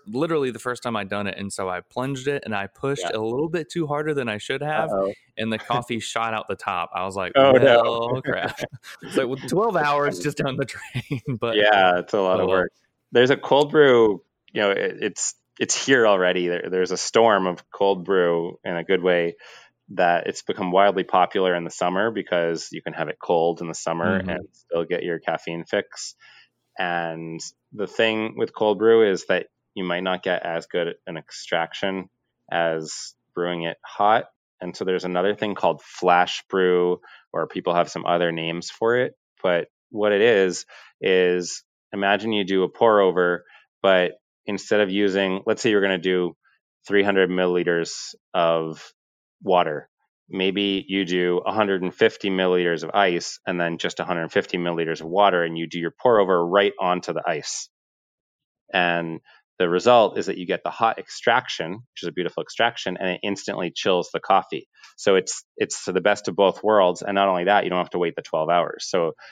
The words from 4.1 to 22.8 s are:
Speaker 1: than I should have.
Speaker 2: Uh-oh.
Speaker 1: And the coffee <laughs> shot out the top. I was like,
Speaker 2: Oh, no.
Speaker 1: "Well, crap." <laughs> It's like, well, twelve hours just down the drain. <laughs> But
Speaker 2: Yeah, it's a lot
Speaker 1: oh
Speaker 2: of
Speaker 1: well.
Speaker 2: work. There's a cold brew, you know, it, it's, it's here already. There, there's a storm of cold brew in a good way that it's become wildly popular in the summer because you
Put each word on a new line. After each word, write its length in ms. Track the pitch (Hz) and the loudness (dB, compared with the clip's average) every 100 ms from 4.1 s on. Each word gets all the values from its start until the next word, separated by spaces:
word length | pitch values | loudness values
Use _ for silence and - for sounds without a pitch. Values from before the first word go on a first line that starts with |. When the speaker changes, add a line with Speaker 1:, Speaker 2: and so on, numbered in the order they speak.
Speaker 1:
than 160 | 143 120 | -4 -4
I 80 | 107 | -4
should 240 | - 135 | -6 -6
have. 260 | 147 156 156 | -4 -2 -2
Speaker 2:
Uh-oh. 220 | 98 98 110 _ - | -2 -2 -4 _ -8
Speaker 1:
And 160 | 113 | -4
the 60 | 110 | -4
coffee 400 | - 123 120 117 | -2 -4 -2 -6
<laughs> 20 | |
shot 320 | - 113 113 | -6 -6 -4
out 140 | 110 - | -4 -6
the 60 | 98 | -8
top. 340 | - 90 85 | -4 -4 -4
I 100 | - | -6
was 100 | 92 | -6
like, 180 | 98 90 135 | -4 0 4
Speaker 2:
Oh, 160 | 135 | 6
no. 560 | 131 139 120 117 117 117 | 8 8 6 4 0 -2
Speaker 1:
"Well, 100 | 127 | -4
crap." 340 | 139 87 92 - | -4 -4 -4 -6
<laughs> 380 | - - - - | -10 -12 -20 -18
It's 140 | - - | -6 -2
like, 100 | 127 | -2
well, 100 | 135 - | -4 -2
twelve 280 | 165 226 175 | 0 0 2
hours 420 | 147 147 143 139 | 2 2 0 -2
just 200 | 147 143 | -4 -4
down 180 | 147 131 | -4 -4
the 80 | 135 | -6
drain. 540 | - - 127 - 135 | -8 -10 -10 -6 -6
<laughs> 140 | - 120 | -6 -4
But 160 | 117 107 | -2 2
Speaker 2:
Yeah, 420 | 104 104 92 90 | 4 6 4 2
it's 140 | 87 | 0
a 60 | 107 | 0
lot 200 | 95 92 | 2 2
Speaker 1:
oh 40 | |
Speaker 2:
of 40 | 92 | 2
Speaker 1:
well. 100 | 95 | 0
Speaker 2:
work. 120 | 87 - _ _ _ | 0 -6 _ _ _
There's 180 | 123 127 | 2 4
a 60 | 139 | 2
cold 340 | - 139 147 | 2 2 4
brew, 520 | 156 143 123 110 92 _ _ _ | 6 6 8 6 2 _ _ _
you 80 | 113 | -2
know, 80 | 101 | 0
it, 260 | 98 95 - | 0 -2 -4
it's, 340 | 107 - - - _ - | -6 -6 -8 -10 _ -6
it's 280 | 120 - - | -4 -2 2
here 200 | 135 110 | 4 6
already. 420 | 98 90 90 87 | 4 2 0 -2
There, 200 | 87 87 | -4 -2
there's 200 | 92 90 | -2 -2
a 60 | 90 | -4
storm 480 | - 113 113 98 95 | 0 4 6 4 2
of 240 | 82 - | -4 -8
cold 340 | - 98 95 | -2 0 0
brew 540 | 87 95 87 85 85 - | 0 2 2 2 -2 -8
in 120 | - 87 | -8 -6
a 80 | |
good 180 | 82 95 | -2 0
way 340 | 90 87 85 - - - - _ - | 2 2 0 -4 -14 -20 -20 _ -8
that 360 | 92 87 87 - | 0 2 2 -2
it's 160 | - | -6
become 280 | - 101 92 | -8 -6 0
wildly 340 | 92 101 95 | 4 4 2
popular 500 | 87 92 87 101 92 | 0 2 2 2 0
in 100 | 87 | 0
the 60 | 85 | -4
summer 400 | - 90 92 110 | -4 -2 0 -2
because 580 | 104 87 87 85 82 - | -4 -2 0 0 -2 -8
you 100 | 82 | -12